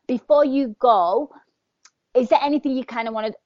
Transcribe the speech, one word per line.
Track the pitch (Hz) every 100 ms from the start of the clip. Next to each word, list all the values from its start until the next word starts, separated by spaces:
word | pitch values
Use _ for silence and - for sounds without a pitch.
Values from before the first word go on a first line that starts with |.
| -
before | 254 - 294 294
you | 269 262 214
go, | 247 208 170 196 294 - _ _ _ _ _ _ _
is | 247 240
there | 294
anything | 277 294 285 262
you |
kinda | 247 233 226
wanna | 220 220 214